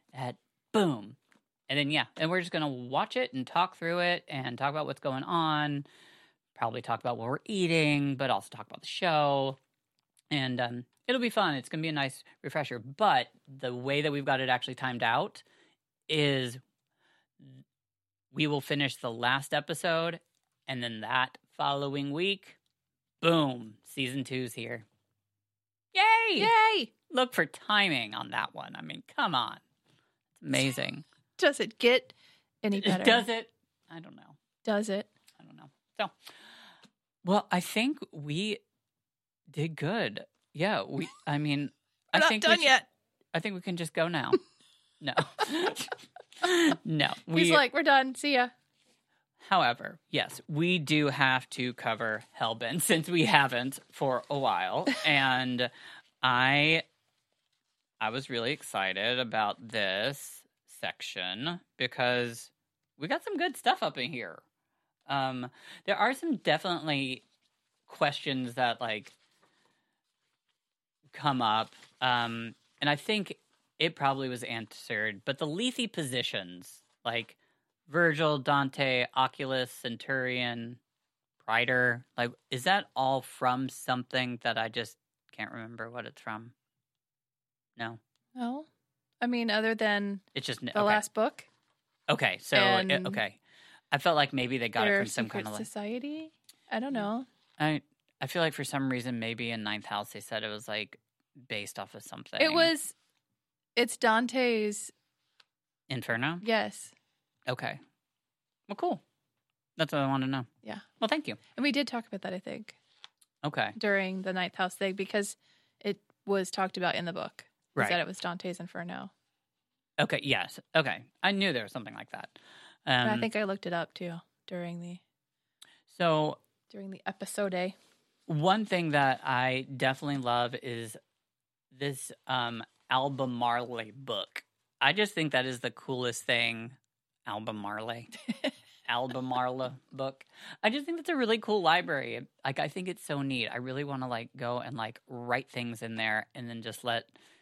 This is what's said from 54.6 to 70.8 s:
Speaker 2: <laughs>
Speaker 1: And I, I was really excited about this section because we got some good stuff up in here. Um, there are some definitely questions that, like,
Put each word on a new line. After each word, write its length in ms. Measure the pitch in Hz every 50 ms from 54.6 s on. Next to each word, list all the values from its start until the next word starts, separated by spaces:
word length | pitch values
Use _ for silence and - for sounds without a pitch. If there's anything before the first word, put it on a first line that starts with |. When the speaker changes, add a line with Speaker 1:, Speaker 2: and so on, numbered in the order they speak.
| 92 92 104 143 - 285 247
Speaker 2:
<laughs> 100 | - -
Speaker 1:
And 640 | 156 143 139 135 131 127 127 131 127 123 120 123 117 - - - - - - - _ _ _ -
I, 600 | 127 123 123 127 131 139 143 147 156 160 160 - _ _ _ _ _ _ _ _ _ _ _ _ _ _ _ _ _ _ _ _ _ _ -
I 100 | 110 110
was 180 | 117 135 127 -
really 240 | 127 117 113 127 147
excited 640 | - - - - 101 98 95 92 98 104 117 123 127
about 500 | 127 113 107 110 107 104 - - 120 110
this 760 | 107 110 101 95 95 101 110 139 143 - - - - - - _ _ _ _ _ - - -
section 800 | 90 - - - - - 95 90 92 92 107 135 165 175 175 - _ _ -
because 720 | 127 120 - - 127 123 123 123 120 120 117 - - - _ _ _ _ _ _ _ _ _ -
we 100 | 143 190
got 160 | 277 349 -
some 140 | 440 403 277
good 180 | 339 359 -
stuff 260 | - - 233 381 - 220
up 140 | 156 143
in 140 | 143 123 123 156
here. 300 | 120 107 85 80 - - _ _ _ _ _ _ _ _ _ _ _ _ -
Um, 420 | 143 139 131 131 127 127 123 123 - - - - - - -
there 100 | 190 -
are 160 | - 202 240 269
some 240 | - 339 339 262
definitely 880 | 180 - 170 151 160 - 190 175 160 147 160 147 139 135 127 131 - - _ _ _ _ _ _ _ _ _ _ _ _ -
questions 640 | - - 156 143 143 - - 147 135 131 127 120 117
that, 280 | 131 123 120 117 - 123
like, 300 | 113 107 107 110 - - _ _ _ _ _ _ _ _ _ _ _ _ _ _ _ _ _ _ _ _ _ _ _ _ _ _ _ _ _ _ _ _ _